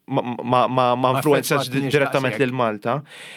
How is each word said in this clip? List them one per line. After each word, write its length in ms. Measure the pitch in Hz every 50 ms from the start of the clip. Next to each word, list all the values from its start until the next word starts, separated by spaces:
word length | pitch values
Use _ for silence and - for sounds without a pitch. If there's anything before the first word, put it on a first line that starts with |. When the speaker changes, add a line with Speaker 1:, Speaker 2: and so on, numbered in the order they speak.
| _
Speaker 1:
ma, 140 | - 131 135
ma, 460 | - 123 120 - - 120 127 123 117
ma, 280 | 110 127 131 127 123 123
ma 0 |
Speaker 2:
Ma 220 | 123 131 127 131
Speaker 1:
influenzax 500 | 135 139 156 143 135 127 - 156 139 131
Speaker 2:
affettwatniex 240 | 127 123 139 135 131 127
Speaker 1:
direttament 400 | 147 139 123 139 143 135 127 107
Speaker 2:
daqshekk. 120 | 113 135
Speaker 1:
lil 80 | 127 127
Malta, 420 | 127 120 110 107 104 - 117 123 151 151 - - - - - -